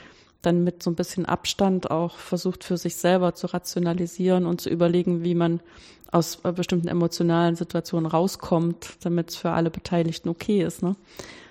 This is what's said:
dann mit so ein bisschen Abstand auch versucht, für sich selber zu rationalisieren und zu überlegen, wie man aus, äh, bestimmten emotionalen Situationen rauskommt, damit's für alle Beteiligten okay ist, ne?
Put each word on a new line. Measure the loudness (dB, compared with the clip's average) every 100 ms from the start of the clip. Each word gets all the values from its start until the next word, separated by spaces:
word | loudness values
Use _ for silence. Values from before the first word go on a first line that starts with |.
| -20 -20 _ _
dann | 2 2
mit | 2 0
so | -2
ein | -2
bisschen | -4 -4 -4
Abstand | -4 -4 0 2 2 0
auch | -2 -2 -6
versucht, | -6 -2 -2 -4
für | -4 -4
sich | -4 0
selber | 2 4 2 -2
zu | -6
rationalisieren | -6 -4 -2 0 0 -4 0 2 4 2
und | -2
zu | -2
überlegen, | 2 4 4 2 0
wie | 2 2
man | 2 0 -6 -20 -20 -20 0
aus, | 0 0 -2
äh, | -4
bestimmten | -2 0 0 0
emotionalen | 0 0 2 2 4 2 0
Situationen | -2 -4 -2 -2 0
rauskommt, | 2 2 -2 0 2 2 -4 -12 -8
damit's | -2 -2 -4 -6
für | -2
alle | 0 -2
Beteiligten | -4 -2 0 0 -2 -6
okay | -4 0 0
ist, | 0 0
ne? | -2 -2 -8 -20 -18 -20 -20